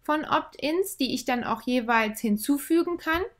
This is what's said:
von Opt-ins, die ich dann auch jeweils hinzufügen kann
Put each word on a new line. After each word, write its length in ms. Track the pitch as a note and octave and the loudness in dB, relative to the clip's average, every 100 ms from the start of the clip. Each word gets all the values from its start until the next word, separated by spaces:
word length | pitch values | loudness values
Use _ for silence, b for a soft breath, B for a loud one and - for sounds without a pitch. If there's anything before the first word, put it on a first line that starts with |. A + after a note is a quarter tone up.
von 240 | - D#4 | 0 -2
Opt-ins, 720 | - D4+ - - C#4 E4+ F#4+ - | 0 -2 -2 -4 0 0 -2 -2
die 160 | B3+ | -2
ich 120 | B3+ | -2
dann 180 | - B3 | -2 -2
auch 180 | A3+ A3+ | -2 -4
jeweils 600 | - B3 A3+ A3+ G#3+ G#3+ | 0 0 2 2 2 -2
hinzufügen 760 | A3+ G#3 - C#4+ - E4 E4+ E4+ | 0 0 2 0 2 2 2 -2
kann 240 | D#4+ E4 A4+ | -2 -2 -2